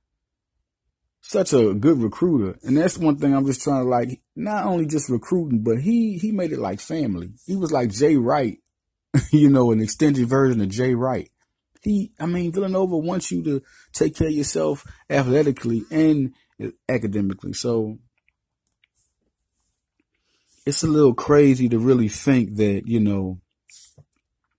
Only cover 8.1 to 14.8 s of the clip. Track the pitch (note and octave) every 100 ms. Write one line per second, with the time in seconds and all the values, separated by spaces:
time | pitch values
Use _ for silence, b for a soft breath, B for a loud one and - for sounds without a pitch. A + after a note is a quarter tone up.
8.1 | D3 A#2+ D3 B2 - _ _ _ _ _
9.1 | B2+ - D3+ D3 C3+ A#2+ A2 A2 - D3+
10.1 | C#3 A#2+ C3+ C3+ A#2 G2 G2+ B2+ A#2+ C3
11.1 | A#2 - _ _ _ _ _ G#3 G#3 G3+
12.1 | - E3 F3 F3 F3+ G3 F#3+ F#3+ E3 E3
13.1 | F#3 - F3 D#3+ C#3 b b b - E3
14.1 | - D#3+ D3+ C#3+ E3 D#3 C#3+